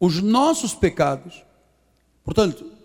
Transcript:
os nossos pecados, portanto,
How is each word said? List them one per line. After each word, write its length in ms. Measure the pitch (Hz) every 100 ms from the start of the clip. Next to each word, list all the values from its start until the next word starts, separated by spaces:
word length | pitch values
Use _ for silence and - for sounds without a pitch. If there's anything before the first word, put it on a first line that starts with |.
os 160 | 180 160
nossos 540 | 208 240 302 320 226
pecados, 680 | - 180 - 143 135 175 - _ _ _ _ _ _ _ _
portanto, 420 | - 165 196 - - -